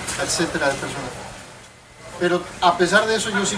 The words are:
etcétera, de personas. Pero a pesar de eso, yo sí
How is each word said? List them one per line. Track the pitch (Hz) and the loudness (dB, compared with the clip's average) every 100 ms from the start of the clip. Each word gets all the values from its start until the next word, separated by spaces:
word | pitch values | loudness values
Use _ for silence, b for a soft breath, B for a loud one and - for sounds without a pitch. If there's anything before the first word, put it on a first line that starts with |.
| - - | -6 -4
etcétera, | - - 165 165 143 | -2 0 0 2 0
de | |
personas. | 131 - - - - - - - - - - - - - - | 0 -4 -6 -8 -10 -12 -14 -16 -18 -20 -20 -20 -20 -16 -2
Pero | 175 175 - - | 0 2 -2 2
a | - - | 4 4
pesar | 175 202 220 | 4 4 4
de | |
eso, | 220 220 | 2 0
yo | 196 | 0
sí | 190 | 0